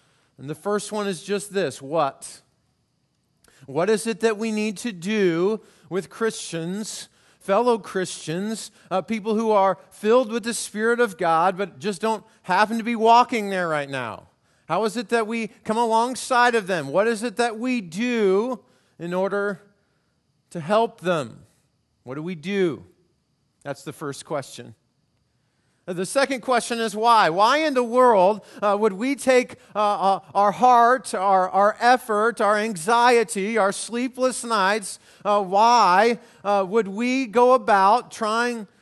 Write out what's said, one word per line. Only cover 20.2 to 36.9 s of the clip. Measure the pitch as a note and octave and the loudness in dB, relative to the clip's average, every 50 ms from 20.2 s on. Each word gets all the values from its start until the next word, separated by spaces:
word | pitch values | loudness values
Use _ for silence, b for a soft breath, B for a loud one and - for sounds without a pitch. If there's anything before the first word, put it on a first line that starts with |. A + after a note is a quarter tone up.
| _ _ _ _ _ _ | _ _ _ _ _ _
to | - E3+ | -14 -12
help | C#3+ D#3+ G#3+ A3 A#3 A3+ A3+ - D#3+ | -4 0 0 0 0 0 -4 -8 -4
them? | F3+ F3 D#3+ C3 A2+ - - - _ _ _ _ _ _ _ _ _ _ _ - | -4 -2 -2 -4 -8 -12 -20 -20 _ _ _ _ _ _ _ _ _ _ _ -16
What | A#2+ C3 | -14 -12
do | D3 D#3 | -12 -10
we | F3 F#3 | -10 -12
do? | D#3 C#3+ F#3 G3+ G3 F#3 E3+ C3 G2 F2+ F2+ _ _ _ _ _ _ _ _ _ _ _ _ _ _ - | -10 -8 -4 -2 0 0 0 -2 -4 -12 -20 _ _ _ _ _ _ _ _ _ _ _ _ _ _ -12
That's | C#3 C#3 - - | -12 -12 -12 -12
the | C#3 B2+ | -16 -14
first | - E3 C#3+ C3+ - - | -10 -10 -10 -10 -10 -10
question. | - D#3+ C#3+ C3+ - - - A#2+ B2 A2 _ _ _ _ _ _ _ _ _ _ _ _ _ _ _ _ _ _ _ _ _ - | -8 -8 -8 -8 -8 -16 -18 -18 -20 -20 _ _ _ _ _ _ _ _ _ _ _ _ _ _ _ _ _ _ _ _ _ -12
Uh, | - F#3 | -10 -8
the | E3+ F#3+ | -8 -6
second | F3+ - C4+ C#4 B3+ C#4 A#3+ - | -2 0 0 0 0 -2 -6 -2
question | - B3+ A#3 - - A#3+ A#3 | 0 0 0 0 -2 -6 -4
is | A3+ A3 F3+ | -4 -4 -4
why? | G#3+ A3 A#3+ A#3 G#3+ G3 D#3+ | 0 2 4 6 6 4 4
Why | D#3+ F#3 G#3 A#3 C#4 D4+ | 4 4 4 4 4 2
in | D#4+ D#4 C#4 | 0 0 0
the | B3+ B3 | 0 -2
world, | A3+ A#3 B3+ B3+ B3 A3+ G3 F3+ F#3+ G#3+ G3 B B B C4 G3+ | 0 2 4 6 6 6 6 6 4 2 0 B B B -4 -2
uh, | G#3 G3+ G#3 | 0 0 2
would | A3 A3 F#3+ | 0 -2 -2
we | F#3 A#3 C4+ C#4 | -2 -4 -4 -4
take, | A3+ - C4 B3+ B3 B3 F#3 - b b b b | -4 0 2 4 4 2 0 -8 b b b b
uh, | G#3 | -2
uh, | G#3+ G#3 G#3 E3 F3+ G3 G3 F3 - - - | 0 0 0 2 2 2 0 0 -2 -4 0
our | G3 G3+ G#3 F#3+ | 2 2 2 2
heart, | D#3 A#3 B3+ B3 A#3 A#3 A#3 B3+ C4 - - - | 4 4 6 6 8 6 6 4 2 -2 -6 -6
our, | G3+ F#3 G3+ F#3+ F#3+ F3+ F#3 | -2 0 2 2 2 2 2
our | - F#3+ G3+ G#3 G#3+ - | 2 4 4 4 2 2
effort, | A3+ A#3+ B3+ B3 - - G#3+ G#3 G#3+ A#3 A#3 - | 4 4 4 4 2 -2 -2 0 0 0 0 0
our | G#3+ G3+ G#3+ | 2 2 2
anxiety, | G#3 G#3 A3+ G#3+ E3 D#3 G3+ A#3 A#3+ A#3+ B3 B3 A#3 A3 - - G3+ F#3+ G#3 A#3 A3 | 2 0 -4 -6 -6 -2 0 2 4 4 4 4 4 2 0 -4 -6 -4 -2 0 0
our | F#3+ G3+ G3 | 0 0 0
sleepless | - - - G#3+ A#3+ B3 B3+ B3 C4 B3+ B3+ A#3 - - | -4 -8 -8 -6 -4 -6 -6 -4 -2 -2 -2 -2 -4 -6
nights, | A#3 A3+ G#3 F#3+ F#3+ G#3 A3+ G3 - - - b b b b b | -2 0 0 2 2 0 -2 -4 -8 -16 -16 b b b b b
uh, | G#3 G#3 G#3 G3+ | 0 0 0 0
why, | F3 F#3+ G3 A3 A#3 A#3+ A#3+ G#3 F3+ F3 F#3+ G#3+ A#3 A#3 - B B B B B | 0 2 4 4 6 6 6 6 6 6 6 6 4 2 -2 B B B B B
uh, | G3 G3+ G3+ F#3+ F3+ | 0 0 0 0 0
would | G3+ A#3 G#3+ | 0 0 0
we | G3 | -2